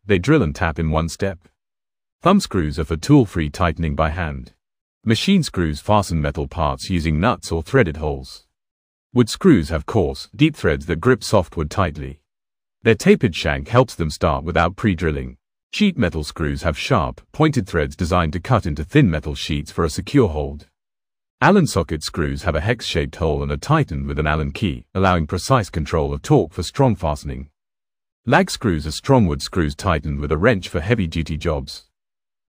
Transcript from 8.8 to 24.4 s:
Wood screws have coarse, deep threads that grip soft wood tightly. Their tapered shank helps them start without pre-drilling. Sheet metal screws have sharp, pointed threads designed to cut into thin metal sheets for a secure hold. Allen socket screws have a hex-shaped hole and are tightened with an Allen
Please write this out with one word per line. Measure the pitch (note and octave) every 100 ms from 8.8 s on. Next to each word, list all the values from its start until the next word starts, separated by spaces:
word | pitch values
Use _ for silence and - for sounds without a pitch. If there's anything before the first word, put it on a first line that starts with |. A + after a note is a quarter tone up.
| _ _ _
Wood | B2 A#2+
screws | - G3 A2+ D2
have | D#2+ -
coarse, | A2 D2+ C2+ - -
deep | D#3 D3
threads | F2+ C#2+ C#2+
that | E2
grip | A#2+ B2+
soft | - G#2 F2 -
wood | D#2
tightly. | - F2+ D2+ C2+ C#2 _ _ _ _ _ _
Their | A#2 A2
tapered | F#3+ G#3 G#2+ D#2+
shank | E2 C#2 D2
helps | A#2+ C3
them | - D#2+
start | - F2 C#2 D#2
without | E2 E2+ F#2+
pre-drilling. | A2 E2 E2+ C#2+ B1+ B1+ _ _ _
Sheet | - G#3 D#3+
metal | F2+ D#2+
screws | D2 - D2+ C#2+
have | E2 -
sharp, | - A#2 C2 - _
pointed | - D#3 C3 F#2
threads | E2 C#2+ -
designed | E2+ F2+ D#2+
to | E2+
cut | - A#2 F#2+
into | D2+
thin | D#2 D3+ A2+
metal | D#2 D#2 C#2+
sheets | - D2 D2
for | -
a | D#2+
secure | - - C#3+ G#2+
hold. | D2+ C#2 D2 - _ _ _ _ _ _ -
Allen | C#3+ G3+ D3+
socket | - D#2 D#2
screws | - - D2 C#2+
have | - D2+
a |
hex-shaped | F#2 - - E2+ C#2 -
hole | E2 C#2+
and | C#2+
are | C#2+
tightened | - D#3 C3+ C#2+ C#2
with | C#2+
an | D2+
Allen | D2+